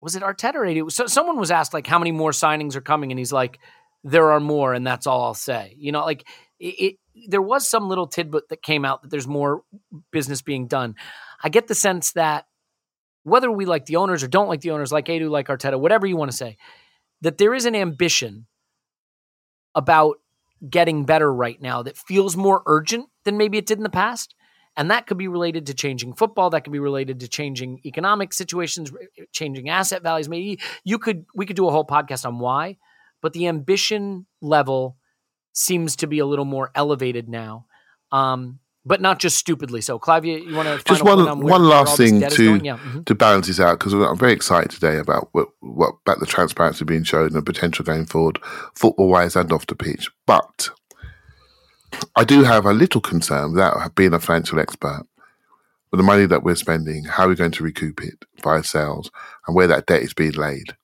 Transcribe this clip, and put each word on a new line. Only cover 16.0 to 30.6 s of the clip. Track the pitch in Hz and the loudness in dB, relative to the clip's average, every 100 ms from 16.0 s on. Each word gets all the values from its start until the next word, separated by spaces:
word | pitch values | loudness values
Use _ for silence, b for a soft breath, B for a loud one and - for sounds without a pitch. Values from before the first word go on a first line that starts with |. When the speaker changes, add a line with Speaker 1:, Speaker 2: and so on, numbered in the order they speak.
| 196 | 0
Speaker 1:
you | 175 | -2
wanna | 143 | -4
say, | 117 120 110 b b b b b _ | -6 -12 -16 b b b b b _
that | 156 151 | -4 2
there | 202 | 2
is | 262 240 | 2 -2
an | 220 | -2
ambition | 185 139 165 - 120 104 113 _ _ _ _ _ _ _ _ _ _ _ _ 160 | -4 -2 0 0 -4 -12 -20 _ _ _ _ _ _ _ _ _ _ _ _ -6
about | 135 160 156 147 _ _ _ _ 147 | 2 4 4 0 _ _ _ _ -4
getting | 175 170 156 135 | 2 2 2 2
better | 156 151 | 2 2
right | 127 120 120 | 0 -4 -6
now | 131 123 | -8 -8
that | 123 - | -8 -16
feels | - 185 196 170 | -4 0 0 0
more | 196 190 - | 2 2 2
urgent | 156 156 233 277 _ | 0 2 -6 -8 _
than | - 208 | -6 0
maybe | 214 208 | 0 0
it | 208 | -4
did | 214 | -4
in | |
the | 214 | -2
past. | 185 208 240 - _ _ _ _ - | -2 -2 -4 -14 _ _ _ _ -6
And | 151 | 0
that | 226 233 | 0 0
could | 190 | -6
be | 190 | -4
related | 175 175 160 143 | -2 -2 -4 -8
to | |
changing | 131 143 127 120 | -8 -6 -6 -10
football. | 120 220 208 180 | -2 -2 0 0
That | 160 | 0
could | 143 | -4
be | 143 | -6
related | 143 139 135 131 | -4 -4 -6 -10
to | 120 | -10
changing | - 147 131 127 127 151 | -10 -8 -8 -12 -14 -12
economic | 139 185 208 196 | -6 -2 -2 -2
situations, | - 185 175 175 - 151 | -8 -8 -6 -6 -8 -12
r-, | - 160 _ - | -16 -20 _ -14
changing | - 156 135 131 | -10 -8 -8 -6
asset | 175 190 185 | -4 -2 -4
values. | 170 160 151 | -4 -4 -4
Maybe | 170 196 196 | -8 -8 -8